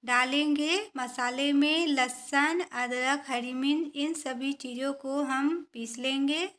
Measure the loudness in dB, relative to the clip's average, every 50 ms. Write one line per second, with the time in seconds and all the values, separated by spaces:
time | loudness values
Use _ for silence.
0 | -2 2 2 2 4 4 2 2 2 2 2 2 2 2 2 0 0 -4 _ -8
1 | -6 -6 -4 -2 -2 -2 0 0 0 4 4 4 4 4 4 2 2 2 4 2
2 | 2 0 0 -10 -8 0 2 4 4 4 2 0 -2 -2 -4 -4 -4 -2 -2 0
3 | 2 0 0 0 -2 -4 -4 -4 -4 -4 -4 -2 2 2 2 2 0 -4 -4 -4
4 | -2 -2 -2 -4 -6 -6 -6 -4 -2 -4 -4 -4 -6 -10 -6 -4 -4 -4 -4 -4
5 | -6 -4 -2 -2 0 0 0 0 0 0 0 -2 -6 _ _ -10 -10 -10 -8 -6
6 | -4 -2 0 0 2 0 0 0 -2 -4 -6